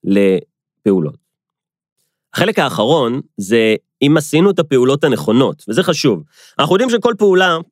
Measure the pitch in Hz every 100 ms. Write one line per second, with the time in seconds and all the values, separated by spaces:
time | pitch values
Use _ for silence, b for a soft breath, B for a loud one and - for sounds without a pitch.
0 | - 98 98 92 - _ _ _ 107 95
1 | 76 - _ _ _ _ _ _ _ _
2 | _ _ _ - 180 220 143 101 107 156
3 | 117 127 - - 98 117 110 110 _ _
4 | 139 156 147 151 196 185 151 131 127 139
5 | 160 120 - 113 123 78 - 113 185 160
6 | 143 92 73 b b b 147 185 254 233
7 | 240 208 208 185 185 165 170